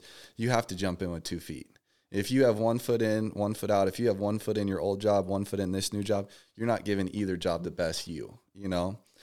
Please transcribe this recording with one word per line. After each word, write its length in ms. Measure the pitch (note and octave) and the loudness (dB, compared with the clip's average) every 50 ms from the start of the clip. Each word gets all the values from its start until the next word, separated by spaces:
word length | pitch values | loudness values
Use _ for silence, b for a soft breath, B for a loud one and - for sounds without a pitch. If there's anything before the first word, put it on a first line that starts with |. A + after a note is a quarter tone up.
| B B B B B B B B | B B B B B B B B
you 140 | A2+ A#2+ | 0 2
have 160 | B2+ A#2 - - | 2 2 0 -2
to 80 | F#2+ F2 | -4 -4
jump 240 | G2 F#2 F2 - | -2 -2 -2 -2
in 100 | G2 F2 | -4 -6
with 140 | E2+ E2 - | -6 -6 -6
two 160 | - F2 E2+ | -6 -8 -8
feet. 260 | - - D#2 - - _ _ _ _ _ _ _ _ _ | -8 -8 -12 -12 -12 _ _ _ _ _ _ _ _ _
If 200 | - G2+ G2+ - | -4 -4 -2 2
you 140 | B2+ C3+ C3 | 4 4 6
have 140 | A#2+ A2 G#2 | 6 4 4
one 200 | A2+ A2+ A#2 A#2+ | 2 2 2 0
foot 220 | - - A#2+ A2+ | 0 0 2 2
in, 300 | A2+ A2 G#2+ A2 A2 G#2+ | 4 4 2 2 0 -2
one 240 | - - G#2 G#2 G#2+ | -2 -2 -2 -2 -2
foot 160 | - - G2+ | -2 0 2
out, 180 | G#2 G2 G2 F#2+ | 4 4 4 2
if 100 | - - | 2 2
you 80 | A#2+ A#2 | 2 2
have 120 | G2 F#2+ | 2 2
one 200 | G2+ G2+ A2 G#2+ | 0 0 0 -2
foot 180 | - - G#2+ G#2+ | -2 -2 -2 0
in 120 | G2+ G2 | 0 0
your 100 | F#2+ E2+ | 0 0
old 220 | E2+ G2+ G2+ G2 | 0 0 0 2
job, 260 | G#2+ G#2+ G2+ G2+ F#2 F#2 | 4 4 4 4 4 2
one 160 | G2 G2 G2+ | 0 0 -2
foot 160 | - - G2 | -2 -2 -2
in 140 | G2 F2+ F#2 | -2 0 0
this 180 | F#2+ G2 - | -2 -2 -2
new 100 | G#2 G#2 | -2 -2
job, 280 | G2 G#2 G#2 G2 G2 B B B B B B | -2 0 0 -2 -2 B B B B B B
you're 100 | - A2+ | -4 -2
not 200 | A#2 A2+ G2+ E2 | 0 0 0 0
giving 240 | G2+ G2+ G2 F#2+ F2+ | 0 0 0 0 -2
either 240 | - G#2 G2+ F#2+ F#2 | -2 -2 -2 0 0
job 300 | E2+ - F2+ E2 E2 F2 | 0 0 0 -2 -2 -2
the 60 | F2 | -6
best 360 | - - F2 E2 E2 - - F2+ | -4 -2 -2 -2 -2 -4 -6 -8
you, 320 | E2 C#2+ G#1+ - - - _ _ _ | -8 -10 -10 -12 -14 -20 _ _ _
you 160 | F#2+ G2+ F#2+ | -10 -6 -2
know? 300 | F#2 F2 F2 F#2+ G2 G#2+ _ B B B | 0 0 0 -2 -4 -8 _ B B B